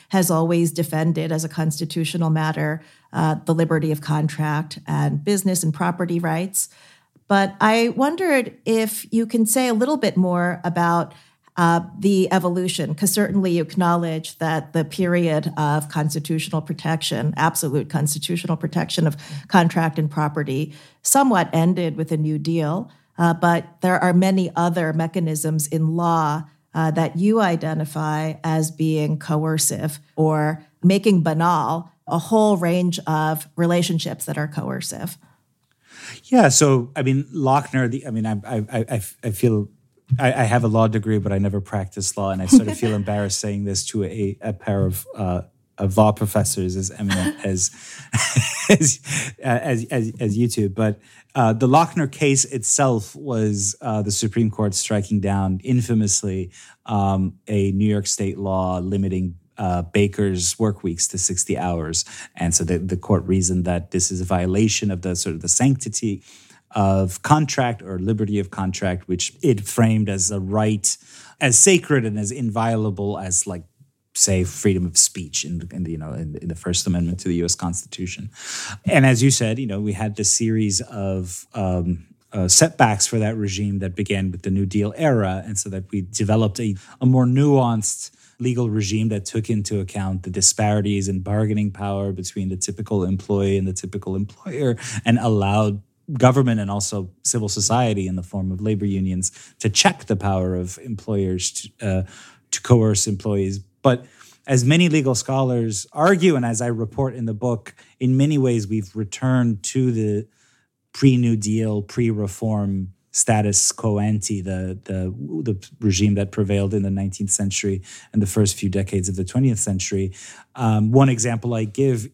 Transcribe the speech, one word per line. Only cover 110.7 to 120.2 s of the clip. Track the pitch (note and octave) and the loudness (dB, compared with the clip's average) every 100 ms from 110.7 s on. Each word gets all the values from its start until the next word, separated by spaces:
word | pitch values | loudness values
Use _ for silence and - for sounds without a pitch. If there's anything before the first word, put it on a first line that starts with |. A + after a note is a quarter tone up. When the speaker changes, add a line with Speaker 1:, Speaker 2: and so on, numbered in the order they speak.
| _ _ | _ _
Speaker 2:
pre-New | - C#3 B2 A#2+ A2 | 4 6 6 4 2
Deal, | G#2 A2 A2 G#2 | 0 0 0 -2
pre-reform | F#2+ - A#2 G#2+ G2+ - A2 G#2+ G2+ G2 F#2 - _ | -4 -2 0 0 -4 -4 -2 0 0 -2 -4 -10 _
status | - - A2 G#2 G2 - | -2 2 2 2 2 0
quo | - A2 G#2 | 0 0 0
ante, | G#2+ G#2+ - G2+ | 0 0 -2 -6
the, | F#2 F#2 F#2 F#2 | -4 -4 -6 -8
the, | - F#2+ F#2 A2+ C#3 - | -6 -4 -4 -6 -8 -6
the | A2+ G2 - - | -4 -4 -8 -2
regime | G#2+ F#2 G#2 G2+ | 0 2 2 2
that | G2 | 0
prevailed | - G2 G2+ G2 | -2 0 0 0
in | G#2 | 0
the | G2 | 0
nineteenth | G2 G2 - G2+ | -2 -4 -4 -2
century | - G2 F#2+ G2+ F#2+ - - - | -2 -2 -2 -2 -4 -6 -18 -4
and | A2 | 0
the | F#2+ | 2
first | A2 G2 - | 2 2 2
few | G2 | -2
decades | G2 F#2+ G2 F2+ | 0 0 -2 -2
of | F#2+ | -4
the | F2+ | -2
twentieth | B2 C3+ G#2 | 2 2 2
century. | - F#2+ - G2 F#2+ - | 0 -2 -2 -2 -2 -6